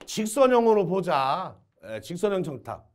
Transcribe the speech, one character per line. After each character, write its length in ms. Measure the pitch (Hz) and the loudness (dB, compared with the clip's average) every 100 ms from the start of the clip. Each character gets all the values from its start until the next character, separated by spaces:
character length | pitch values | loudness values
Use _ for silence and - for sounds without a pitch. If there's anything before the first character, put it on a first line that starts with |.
| - | -10
직선형으로 800 | - 220 285 254 240 233 214 170 | -6 -2 2 4 6 4 4 2
보자. 720 | 190 175 147 135 165 165 98 _ _ 98 | -2 0 0 0 -2 -6 -14 _ _ -14
예, 120 | 110 | -12
직선형 440 | - 175 208 190 | -10 -4 -2 -2
철탑. 440 | 156 127 117 95 _ | -4 -8 -12 -14 _